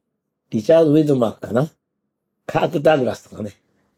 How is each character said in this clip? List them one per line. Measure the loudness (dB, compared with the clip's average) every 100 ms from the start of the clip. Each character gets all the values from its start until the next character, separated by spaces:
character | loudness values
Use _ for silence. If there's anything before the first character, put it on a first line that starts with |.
| _ _ _ _ _
リ | -4
チ | 2
ャ | 4
ー |
ド・ | 4
ウ | 4
ィ | 2
ド | 0
マ | -2
ー | -4
か | -6
な、 | -4 -4 -8 _ _ _ _ _ _ -8
カ | -4
ー | -4
ク・ | 0
ダ | 2 2
グ |
ラ | 0
ス | -6 -14
と | -14
か |
ね、 | -14 -14 _ _ _